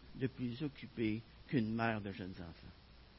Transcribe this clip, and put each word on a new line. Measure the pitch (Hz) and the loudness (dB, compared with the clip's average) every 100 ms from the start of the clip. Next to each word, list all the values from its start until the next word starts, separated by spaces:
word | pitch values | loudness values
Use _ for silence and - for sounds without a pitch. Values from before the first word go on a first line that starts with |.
| - - | -6 0
de | 127 | 0
plus | - 123 120 | 2 -2 0
occupé | 151 - - - 110 110 - - - | -2 -4 -8 2 2 2 -2 -14 2
qu'une | 147 110 | 4 4
mère | 113 113 110 | 4 4 4
de | 101 | 0
jeunes | 92 92 | -4 -6
enfants. | 95 85 - - - - - - | -6 -10 -10 -14 -16 -18 -18 -18